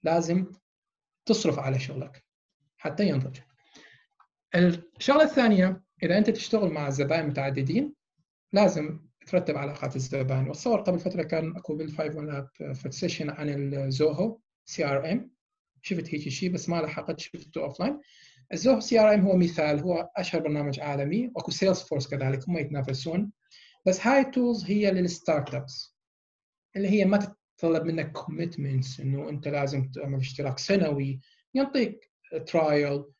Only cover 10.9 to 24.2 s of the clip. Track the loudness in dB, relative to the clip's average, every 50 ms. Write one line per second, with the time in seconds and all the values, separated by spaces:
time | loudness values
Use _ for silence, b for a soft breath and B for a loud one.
10.9 | -2 0 -2 -4 -4 -4 -4 -2 -2 -2 -2 -4 -6 -10 -8 -8 -8 -6 -6 -8
11.9 | -6 -6 -6 -4 -4 -6 -8 -6 -6 -8 -8 -10 _ _ -10 -10 -10 -8 -10 -10
12.9 | -8 -4 -4 -4 -4 -4 -6 -6 -6 -6 -6 -6 -4 -4 -4 -4 -4 -4 -4 -2
13.9 | 0 2 2 2 2 2 -2 -2 -2 -6 _ _ _ _ _ -14 -6 -4 -2 0
14.9 | 0 -2 0 0 -2 -4 -4 -6 _ _ _ _ _ _ _ _ _ _ _ -6
15.9 | -6 -6 -4 -4 -6 -6 -4 -6 -6 -4 -2 -2 -2 -2 -4 -2 -2 -2 -2 -4
16.9 | -6 -8 -6 -8 -8 -8 -8 -14 -14 -16 -16 -10 _ -6 -6 -6 -4 -4 -2 -2
17.9 | -2 -4 B B B B B B B B B B -10 0 4 4 4 4 2 2
18.9 | 4 6 8 8 8 6 6 6 6 6 4 4 2 0 0 2 0 0 0 -2
19.9 | -2 -2 -2 -6 _ -8 -6 -2 -2 -2 -2 0 -2 -2 -2 -4 -4 -4 -4 -4
20.9 | -4 -2 -2 -2 0 -2 -2 -4 -6 -8 -8 -6 -4 0 2 2 2 2 -2 -4
21.9 | -4 -4 -4 -4 -6 -4 -2 -2 -2 -2 -2 -4 -2 -2 -2 -4 -4 -6 -4 -4
22.9 | -4 -4 -4 -4 -2 -2 -2 -4 -6 _ b b b b b b b b b 0
23.9 | 0 2 4 4 6 6